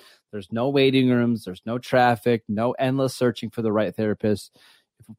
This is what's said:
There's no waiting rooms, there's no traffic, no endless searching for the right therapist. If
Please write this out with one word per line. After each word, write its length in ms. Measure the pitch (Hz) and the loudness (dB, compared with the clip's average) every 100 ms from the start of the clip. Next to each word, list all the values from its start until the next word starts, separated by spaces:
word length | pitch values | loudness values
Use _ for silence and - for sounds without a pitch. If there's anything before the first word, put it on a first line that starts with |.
| - _ _ | -16 _ _
There's 200 | 107 98 | -14 -8
no 180 | 113 131 | -4 0
waiting 400 | 139 135 131 127 | 2 4 4 2
rooms, 340 | 123 120 113 | 2 2 -2
there's 200 | 92 90 113 | -6 -12 -8
no 140 | 120 | -8
traffic, 640 | - 131 123 120 123 117 - | 0 2 4 2 0 -2 -2
no 260 | 104 120 | -2 -2
endless 420 | 123 131 135 135 - | -2 -2 0 -2 0
searching 340 | 123 - 113 | -2 -2 -6
for 140 | - | -4
the 80 | 110 | -2
right 240 | 104 98 - | 0 -2 -2
therapist. 600 | 107 101 110 101 - _ _ _ _ _ | -2 0 -2 -2 -6 _ _ _ _ _
If 80 | - | -20